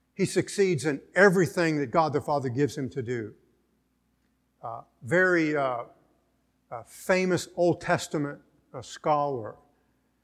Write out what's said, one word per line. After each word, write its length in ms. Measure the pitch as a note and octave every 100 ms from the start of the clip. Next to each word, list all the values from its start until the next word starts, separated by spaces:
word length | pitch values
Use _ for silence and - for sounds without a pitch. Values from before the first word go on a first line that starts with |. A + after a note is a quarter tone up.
| _
He 120 | - F#3
succeeds 580 | F3+ - - F#3+ D3+
in 160 | D3+ C#3 -
everything 640 | F3+ G3+ F#3 D#3+ F#3 E3 D3+
that 140 | C3
God 200 | F3 D3+
the 80 | C3+
Father 280 | D#3 C#3+ C3
gives 280 | A#2 C#3+ D#3
him 120 | B2+
to 120 | C#3
do. 320 | A#2 A#2+ G#2+ - _ _ _ _ _ _ _ _ _ _ _ _
Uh, 200 | A#2+ - - _
very, 520 | A2 F3 F#3 F3 D3+
uh, 300 | D3 C3+ A#2+ B2+ _ _ _ _ _ _ _ -
uh, 100 | A#2+
famous 640 | - - - F#3 F#3 E3+ -
Old 260 | - F3 -
Testament, 600 | - E3+ - D#3+ C#3+ - _ _ _
uh, 80 | C3+
scholar, 760 | - - D#3 D3 C#3+ B2+ G#2+ - _ _ _ _ _ _